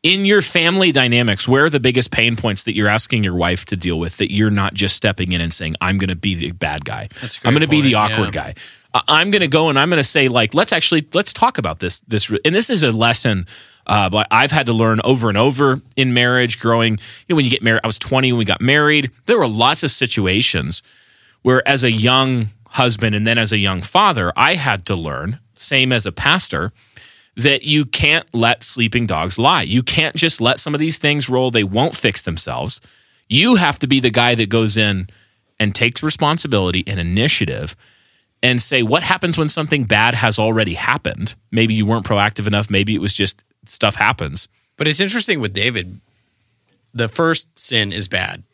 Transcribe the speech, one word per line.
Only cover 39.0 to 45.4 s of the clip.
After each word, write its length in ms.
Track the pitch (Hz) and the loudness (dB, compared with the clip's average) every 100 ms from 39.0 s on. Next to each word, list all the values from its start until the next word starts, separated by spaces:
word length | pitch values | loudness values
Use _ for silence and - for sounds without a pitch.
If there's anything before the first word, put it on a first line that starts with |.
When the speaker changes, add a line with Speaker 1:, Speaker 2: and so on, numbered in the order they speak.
Speaker 1:
happens 340 | - 185 175 165 | 0 -2 0 -2
when 100 | 151 | 0
something 380 | - 151 147 | -2 -2 -2
bad 280 | 110 104 117 | 2 2 4
has 240 | 120 113 110 | 2 0 2
already 340 | 110 110 104 | 2 0 -2
happened?" 600 | 82 - 135 - - 92 - _ | -2 -2 -2 -4 -6 -10 -10 _
Maybe 220 | 113 113 | 0 2
you 120 | 110 | 2
weren't 200 | 104 117 | 0 0
proactive 420 | 95 104 104 - 107 | 0 0 0 -2 -2
enough. 220 | 104 110 | -2 0
Maybe 260 | 98 101 | -2 0
it 60 | 98 | -2
was 120 | 98 | -2
just 300 | - 98 - _ _ | -2 -2 -4 _ _
stuff 300 | - - 107 | -14 -2 -2
happens. 540 | - 113 127 71 69 - _ _ | 0 -2 0 -4 -4 -6 _ _
Speaker 2:
But 120 | - 151 | -4 -2
it's 100 | 151 | 0
interesting 400 | 196 233 - | 0 0 0
with 140 | 165 | -2